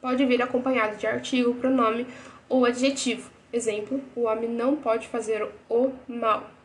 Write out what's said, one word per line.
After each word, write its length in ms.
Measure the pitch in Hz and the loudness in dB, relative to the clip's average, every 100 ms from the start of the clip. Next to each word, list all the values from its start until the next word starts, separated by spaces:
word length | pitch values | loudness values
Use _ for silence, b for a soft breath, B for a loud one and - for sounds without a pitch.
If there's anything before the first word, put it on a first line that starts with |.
Pode 240 | 254 254 269 | -2 2 4
vir 160 | 247 | 2
acompanhado 540 | 247 254 262 254 214 208 | 2 0 0 0 0 -2
de 100 | 214 | -4
artigo, 480 | 247 254 254 240 | -4 -2 2 2
pronome 540 | 247 262 262 226 226 247 B B B - | 2 2 4 2 0 -6 B B B 0
ou 160 | 262 240 | 2 4
adjetivo. 640 | 247 269 277 254 220 - - _ | 4 0 0 -2 -4 -8 -20 _
Exemplo, 500 | 233 220 208 208 269 269 - | -4 -2 -4 -4 -6 -6 -2
"O 80 | |
homem 260 | 226 220 233 | 0 0 -2
não 260 | 233 247 302 | 0 0 0
pode 320 | 240 226 - | 2 0 0
fazer 400 | 240 220 214 208 - - | -6 -2 -2 -4 -8 -2
o 220 | 233 262 262 - | 2 2 0 -10
mal". 420 | 240 226 208 - - | -2 0 0 -2 -20